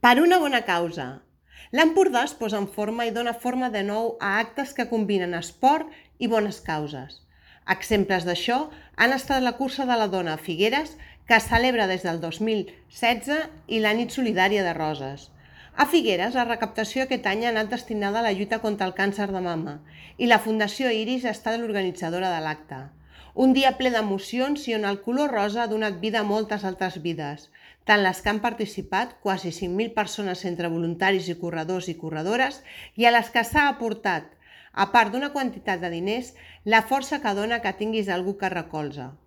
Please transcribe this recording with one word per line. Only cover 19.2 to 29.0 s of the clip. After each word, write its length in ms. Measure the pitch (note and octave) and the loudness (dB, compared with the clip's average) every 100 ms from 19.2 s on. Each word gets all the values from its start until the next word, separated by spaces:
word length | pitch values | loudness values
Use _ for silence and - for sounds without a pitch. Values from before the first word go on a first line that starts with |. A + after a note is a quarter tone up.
| G3+ | -2
de 80 | F#3+ | -2
mama 400 | F3+ E3 D#3 D3 - - - - | -2 -4 -6 -10 -16 -20 -20 -2
i 100 | B3 | 4
la 100 | A3 | 6
Fundació 540 | A3+ A3 G#3 G#3 C4 | 4 0 0 0 0
Iris 320 | A3+ A3 B3+ | 0 0 -2
ha 80 | B3 | -2
estat 240 | G#3+ - A#3 | -4 -4 -4
l'organitzadora 680 | A#3 G3+ F#3 F3+ E3 F3 F#3 | -2 -2 -2 -2 -4 -2 -2
de 140 | E3 | -2
l'acte. 400 | D#3 D3+ - C3+ C3+ - - - - | -4 -6 -10 -14 -16 -20 -20 -20 -14
Un 220 | - C4 C4 | 2 4 6
dia 160 | C4+ | 4
ple 160 | B3+ B3+ | 4 0
d'emocions 760 | A#3 G#3+ F#3+ G3 A#3+ C4+ D4 C4+ | 2 0 -2 -4 -2 0 -2 -2
i 80 | A3 | -2
on 80 | G#3 | 0
el 140 | G3+ | -2
color 300 | G#3+ B3+ D4 | -2 0 0
rosa 300 | A#3+ G3+ G#3+ | 0 0 0
ha 60 | A#3 | -2
donat 240 | G#3+ A3 F3+ | 0 -2 -2
vida 220 | G#3+ A3 | -2 0
a 80 | G#3 | 0
moltes 340 | G#3+ G#3+ G#3 | 0 0 -4
altres 380 | G3 F#3 F#3 F#3 | -4 -4 -6 -4
vides, 460 | D#3+ D#3+ D3 D3 - - - - | -6 -4 -6 -8 -14 -20 -20 -16
tant 200 | - G#3 | 4 6
les 160 | F#3+ F#3 | 6 2
que 80 | - | -2
han 80 | G#3 | 0
participat, 760 | A#3 A#3 G#3 - - F#3+ | -2 -2 -6 -6 -4 -2